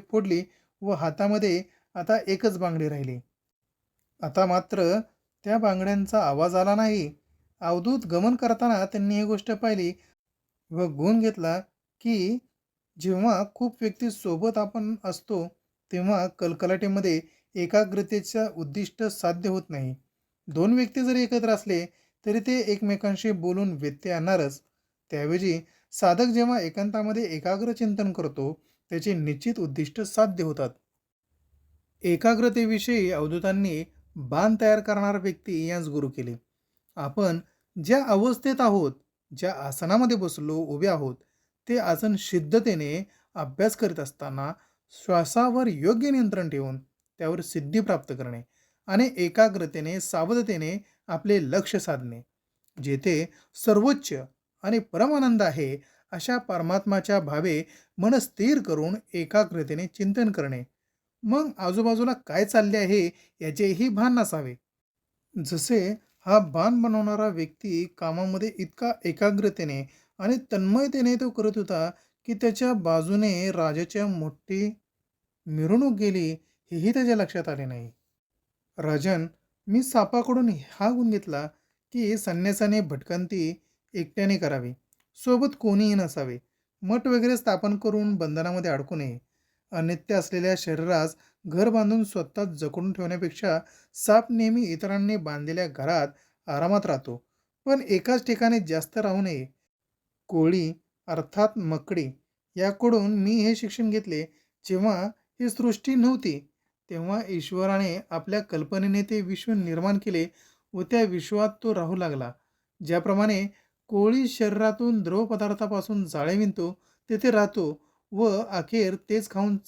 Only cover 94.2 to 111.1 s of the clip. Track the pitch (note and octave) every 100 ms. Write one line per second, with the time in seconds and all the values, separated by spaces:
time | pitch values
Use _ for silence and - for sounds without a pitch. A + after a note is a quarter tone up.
94.2 | A3+ A#3 A3 A#3 G#3 E3 G3 G3 G3+ G#3+
95.2 | D3+ D3 D3 E3+ F3 C3+ C#3 E3+ C#3+ -
96.2 | _ _ - C#3+ E3+ G3+ G3+ C#3 C3+ A#2+
97.2 | _ _ _ _ - C4+ C4 F#3+ A#3+ B3+
98.2 | C4 A3+ A#3 A#3 E3 D#3+ D#3+ A3+ G#3+ F#3+
99.2 | F#3+ D3 C3 _ _ _ _ _ _ _
100.2 | - E3 D#3+ F#3 D#3+ E3 _ _ - E3
101.2 | - - G#3+ A3+ E3+ D#3 - E3+ C3+ -
102.2 | _ _ _ F#3 G3 G3 A#3+ A3+ G3+ G#3+
103.2 | G3 A3+ G#3+ A3+ A3+ - A3+ G#3+ G#3 D#3
104.2 | D#3+ _ _ _ - F#3 G#3+ F#3 G3 -
105.2 | _ - B3 A3+ A#3+ G#3+ - C4 A#3+ C4
106.2 | F#3+ C#3+ - _ _ _ - E3 E3+ G#3
107.2 | G3 F3+ C#3+ F#3 F#3+ G3 F#3+ F3 - E3
108.2 | E3 G#3 G#3 D#3+ D#3 G3 G3 G3+ G3+ G#3+
109.2 | F#3 F#3+ - G#3 E3+ E3 F#3 G3+ G#3 E3+
110.2 | E3+ - _ _ _ F#3 F3 A#3+ A3